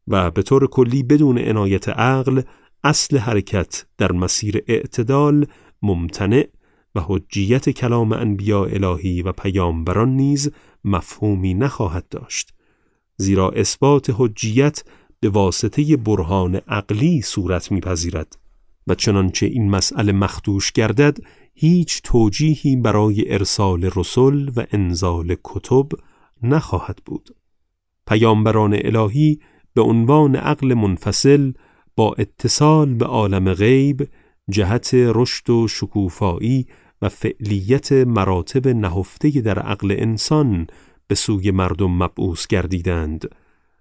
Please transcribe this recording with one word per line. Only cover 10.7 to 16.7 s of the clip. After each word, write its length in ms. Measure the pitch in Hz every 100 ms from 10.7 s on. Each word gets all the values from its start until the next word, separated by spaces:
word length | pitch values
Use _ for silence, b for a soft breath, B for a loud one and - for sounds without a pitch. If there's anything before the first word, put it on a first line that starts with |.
| b
مفهومی 680 | 101 90 - - 107 95 92
نخواهد 540 | 95 135 - 80 85 -
داشت، 460 | - - - - _ _ _ _ _ _ -
زیرا 340 | 98 98 92
اثبات 640 | - 98 - 135 143 - 107
حجیت 640 | 120 - 110 113 147 - b b b _
به 80 | 110
واسطه 680 | 101 95 - 107 - 151 143
برهان 600 | 110 101 82 95 90 95
عقلی 640 | -